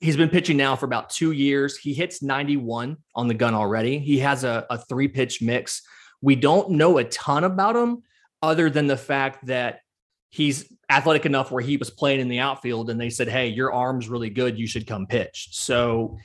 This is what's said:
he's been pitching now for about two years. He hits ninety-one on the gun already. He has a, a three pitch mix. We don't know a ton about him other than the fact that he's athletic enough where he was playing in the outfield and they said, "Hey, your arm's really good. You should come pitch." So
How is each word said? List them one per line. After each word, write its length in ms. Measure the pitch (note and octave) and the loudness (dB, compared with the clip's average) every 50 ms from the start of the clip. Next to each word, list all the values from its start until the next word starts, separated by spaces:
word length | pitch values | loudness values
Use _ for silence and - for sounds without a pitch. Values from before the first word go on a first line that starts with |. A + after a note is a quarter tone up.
he's 160 | E3 D#3+ D3 C#3+ | 0 2 4 4
been 100 | E3 D#3+ | 4 4
pitching 300 | F3 F3 E3+ - D3+ C#3 | 4 2 2 2 2 4
now 180 | C#3 C3+ C3 | 4 2 2
for 100 | B2 C#3 | 0 -2
about 240 | B2+ B2 A2+ - - | -2 -4 -4 -4 -6
two 220 | - - E3 D#3+ | -4 -2 -2 0
years. 460 | D#3 C#3 C#3 C#3+ C#3 C#3 C#3 C#3+ C#3 - | 0 2 2 2 2 2 0 -2 -4 -6
He 160 | - D3 C#3+ | -8 -6 -4
hits 280 | D3+ F3+ F3 F3 - | -4 -4 -6 -6 -6
ninety-one 760 | C#3+ C#3 C3+ C#3 C#3+ C#3+ C#3+ C#3+ A#2+ A2+ A#2 A#2 A#2+ C3+ D#3 D3+ _ _ - | -4 -2 -2 -2 0 0 -2 -2 -2 -4 -6 -6 -6 -6 -8 -10 _ _ -6
on 120 | A#2 B2 A#2+ | -2 0 0
the 40 | A2+ | 2
gun 200 | A2 B2 A#2 A2+ | 2 2 2 2
already. 460 | G#2+ G#2+ G2 G#2+ A2+ A2 B2 C#3 D3 | 2 0 0 0 0 0 0 -2 -2
He 200 | C#3 C#3+ C#3+ C3 | 0 2 2 2
has 240 | C3+ C#3 C#3 B2+ C3 | 2 2 0 0 0
a, 220 | B2 A#2 A2+ - - | -2 -2 -2 -4 -6
a 80 | A#2+ A#2 | -6 -8
three 300 | - - C3 C3 C#3 C#3 | -6 -6 -4 -2 -2 -2
pitch 340 | - C3 B2+ B2 - - | 0 -2 -2 -2 -2 -2
mix. 400 | A#2 A#2 A#2+ - - - - - - - - - - - _ _ | -2 0 0 -2 -2 -4 -8 -10 -12 -16 -20 -20 -20 -20 _ _
We 140 | C3+ C#3 C3+ | 2 4 4
don't 360 | B2 C#3+ C#3+ E3 G3+ - G3 | 4 4 4 4 4 2 2
know 260 | F3 D3 D#3 F3+ F3 C3+ | 2 4 6 6 6 4
a 80 | A#2 | 2
ton 400 | - - - - - C#3 D3+ F3 | 0 -4 -6 -2 0 0 2 2
about 320 | F#3 F#3 F#3+ G3 G#3+ A#3 A#3+ | 0 0 2 0 2 2 2
him 260 | A#3+ A#3+ A#3+ A#3+ - _ _ _ _ _ _ _ | 0 0 -2 -4 -8 _ _ _ _ _ _ _
other 280 | D#3 D#3+ D#3+ E3+ E3 D#3 | 0 0 2 4 4 2
than 180 | C3+ D3 D3+ C#3+ | 4 2 2 2
the 100 | C3+ - | 0 -2
fact 480 | - - C#3 C#3 C3+ C3+ C3 - C3 | -2 -2 -2 0 0 -2 -4 -6 -6
that 340 | B2 B2+ B2 B2 A#2 - - _ _ _ _ _ _ _ _ _ _ | -4 -2 -2 -2 -4 -6 -8 _ _ _ _ _ _ _ _ _ _
he's 420 | - - D3+ C#3+ C3 - - - _ _ _ - | -4 0 0 0 0 -2 -6 -14 _ _ _ 2
athletic 360 | C#3 C#3+ - D#3+ D#3 D3+ D3+ | 4 4 6 6 4 4 4
enough 260 | D3+ C#3 C3+ C3+ - | 2 0 0 0 -2
where 120 | B2+ B2+ A#2 | -4 -4 -2
he 140 | C#3 C#3+ C#3 | -2 -2 -2
was 120 | A#2+ - | -4 -6
playing 300 | - - D3+ C#3 C3+ C3+ | -6 -2 0 2 2 2
in 80 | B2+ B2 | 0 -2
the 120 | B2 B2 | -2 0
outfield 500 | C3 C#3 C3+ - - A#2+ A#2+ A2+ A2+ A#2 | 0 -2 -2 -4 -4 -4 -4 -4 -4 -4
and 100 | A2+ A#2 | -4 -4
they 100 | A#2+ A#2+ | -4 -4
said, 200 | A#2+ - B2 A2 | -4 -4 -2 -2
"Hey, 180 | A#2+ C3 B2+ A#2 | 0 -2 -2 -2
your 240 | G#2+ A#2+ C3 C3 | -2 -2 -2 -2
arm's 380 | - B2+ B2+ B2+ C3 B2+ A#2 A2 | 0 -2 -2 -2 -2 -4 -4 -6
really 200 | B2 A#2 A2+ G#2+ | -6 -6 -6 -6
good. 280 | G2+ B2+ B2+ B2 A2 G#2+ | -2 -2 -2 -2 -2 -4
You 80 | A#2 A2+ | -6 -6
should 180 | - A#2 A2 - | -6 -6 -8 -8
come 180 | A2 G2 G2 - | -8 -8 -4 -2
pitch." 420 | B2 A2+ F2 - - - - - | -2 -2 -2 -4 -8 -14 -16 -14
So 680 | - - - - B2 A#2+ A#2+ A#2 A2+ A2+ A2+ G#2+ - - - | -12 -8 -4 0 2 2 2 2 0 -2 -2 -4 -8 -12 -20